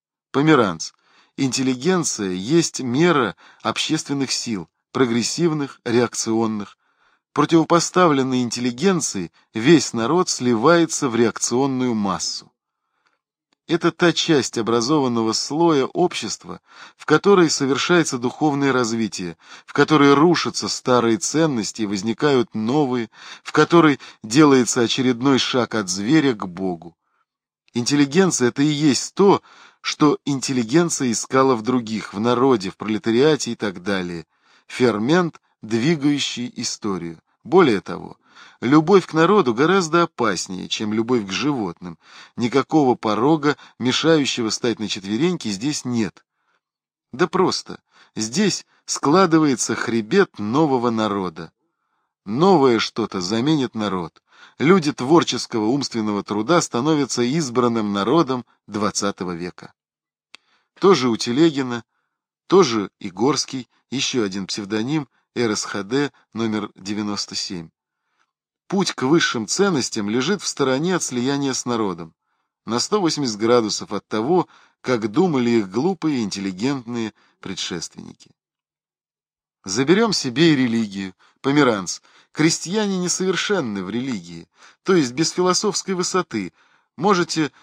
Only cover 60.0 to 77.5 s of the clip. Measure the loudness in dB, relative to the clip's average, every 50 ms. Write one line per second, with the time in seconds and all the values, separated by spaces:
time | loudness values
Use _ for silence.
60 | _ _ _ _ _ _ -20 -20 _ _ _ _ _ _ _ _ 4 4 6 6
61 | 4 0 0 -2 -2 -2 0 2 2 2 2 0 -4 -4 -6 -8 -10 _ _ _
62 | _ _ _ _ _ _ _ _ _ 2 4 4 4 4 2 -2 -4 -4 _ _
63 | -14 -12 -6 -2 -2 0 0 -2 -4 -8 -10 -12 -12 -14 _ _ _ _ -6 -6
64 | -4 -2 -2 -2 -2 -2 -4 -6 -8 -8 -8 -8 -8 -6 -4 -4 -4 -2 -4 -4
65 | -4 -6 _ _ _ _ -4 -2 -2 0 -2 -2 -4 -6 -8 -8 -6 -4 -2 -2
66 | -2 -2 -6 _ _ _ -8 -6 -4 -2 -2 -4 -6 -8 -10 -14 -12 -8 -6 -6
67 | -6 -6 -6 -8 -8 -10 -10 -10 -10 -8 -10 -12 -12 -14 _ _ _ _ _ _
68 | _ _ _ _ _ _ _ _ _ _ _ _ _ -4 -2 -2 -2 -2 -2 -2
69 | 0 2 4 4 2 2 -2 -4 -6 -4 -2 0 0 2 2 0 -2 -4 -4 -4
70 | -4 -2 -2 -2 0 -2 -2 -4 -4 -6 -4 -2 -2 0 0 0 0 0 -2 -2
71 | -2 -4 -4 -2 -2 -2 -2 -2 -2 -2 -4 -4 -4 -4 -2 -2 -2 -4 -4 -6
72 | -10 -16 -18 _ _ _ _ _ _ _ _ _ _ -4 -4 -4 -2 -2 0 0
73 | 0 0 -2 -2 -4 -4 -4 -2 0 2 4 4 2 0 -2 -6 -8 -8 -8 -10
74 | -8 _ -6 -4 -2 2 2 2 0 0 _ _ _ _ _ _ -4 -2 -2 -2
75 | -2 -2 0 2 2 2 2 0 2 2 2 2 0 0 -2 -2 -2 -2 -2 -2
76 | -2 -2 -2 -2 -2 -4 -4 -6 -6 -6 -6 -4 -4 -4 -4 -4 -6 -8 -8 -6
77 | -6 -6 -8 _ _ _ _ _ -14 -12